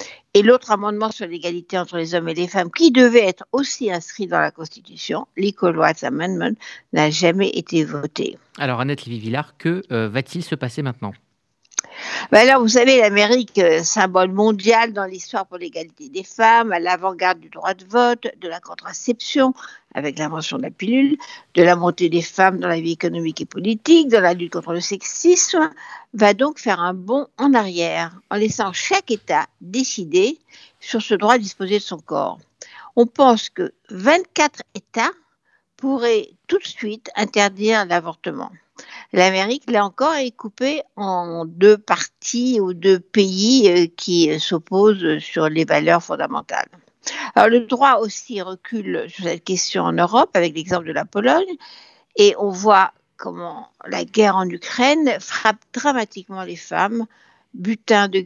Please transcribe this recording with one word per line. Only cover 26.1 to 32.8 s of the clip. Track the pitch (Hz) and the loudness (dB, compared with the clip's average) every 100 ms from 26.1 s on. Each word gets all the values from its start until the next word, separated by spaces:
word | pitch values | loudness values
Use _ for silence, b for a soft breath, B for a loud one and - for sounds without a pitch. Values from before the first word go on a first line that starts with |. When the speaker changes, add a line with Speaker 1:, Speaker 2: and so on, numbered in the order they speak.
| 208 | 2
Speaker 1:
va | 208 | 2
donc | 202 254 - | 4 -2 -2
faire | 233 180 | -4 -2
un | 175 185 | -4 -6
bond | 185 269 285 - | -4 -4 -4 -2
en | 277 | 2
arrière, | 254 196 175 170 160 165 175 _ | 2 0 -2 -4 -4 -8 -12 _
en | 202 | -2
laissant | 214 214 196 | -2 -2 -6
chaque | 180 - 370 - | -6 -4 -4 -2
État | 214 - 151 - _ | -6 -2 -4 -4 _
décider | 175 226 254 - 165 175 214 311 b b b _ | -8 -6 -6 -8 -2 0 0 -2 b b b _
sur | - 226 | -8 -6
ce | - | -2
droit | 196 208 247 | 0 2 2
à | |
disposer | 196 - 190 208 | 0 -8 -4 -4
de | |
son | - 175 | -4 -12
corps. | - - - - _ _ B B | -6 -6 -4 -8 _ _ B B